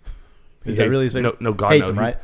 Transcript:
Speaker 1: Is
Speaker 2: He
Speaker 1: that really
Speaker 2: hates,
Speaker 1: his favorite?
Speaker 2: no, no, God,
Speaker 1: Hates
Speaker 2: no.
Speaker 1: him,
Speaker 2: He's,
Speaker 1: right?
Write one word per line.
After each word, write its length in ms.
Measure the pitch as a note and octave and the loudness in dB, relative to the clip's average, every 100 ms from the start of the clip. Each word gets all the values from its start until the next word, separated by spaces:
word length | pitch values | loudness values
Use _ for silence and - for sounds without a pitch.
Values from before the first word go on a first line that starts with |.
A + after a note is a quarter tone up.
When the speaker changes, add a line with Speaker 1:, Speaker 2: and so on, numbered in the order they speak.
| - - - - - - - | -18 -18 -18 -20 -20 -16 -8
Speaker 1:
Is 120 | A2 | 0
Speaker 2:
He 60 | |
Speaker 1:
that 60 | A2+ | 0
really 160 | C3+ C3 | 2 0
Speaker 2:
hates, 80 | |
Speaker 1:
his 80 | B2+ | -2
favorite? 180 | A#2+ - | -2 -2
Speaker 2:
no, 100 | A2+ | -4
no, 20 | |
God, 200 | G2+ G#2 | -2 4
Speaker 1:
Hates 100 | D3+ | 4
Speaker 2:
no. 60 | F#2+ | 4
Speaker 1:
him, 60 | G2 | 0
Speaker 2:
He's, 40 | |
Speaker 1:
right? 140 | A2+ - | -2 -4